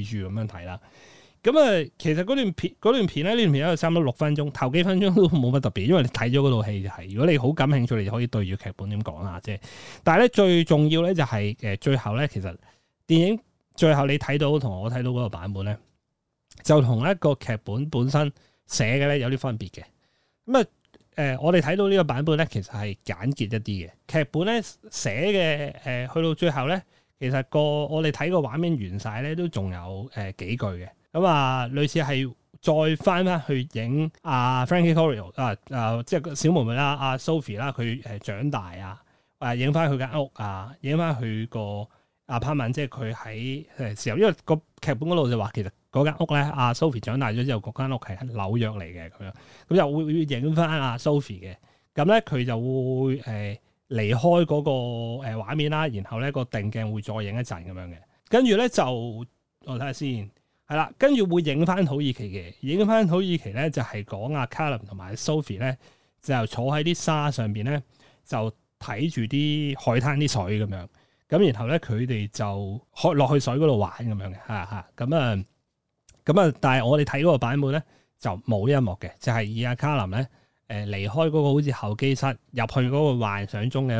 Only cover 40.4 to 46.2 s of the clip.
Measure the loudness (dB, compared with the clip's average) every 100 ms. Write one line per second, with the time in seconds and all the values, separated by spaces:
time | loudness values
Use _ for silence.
40.4 | -8 -8 -10 -10 -2 0 0 -2 -4 -4
41.4 | -6 -6 -6 -8 -10 _ _ _ -8 -4
42.4 | -2 -2 -2 -2 -6 -6 -8 -8 -12 -10
43.4 | -8 -8 -12 -10 -8 -6 -4 2 2 2
44.4 | 0 -2 -2 _ -4 -2 0 2 2 0
45.4 | -2 -4 -8 -10 _ 0 0 0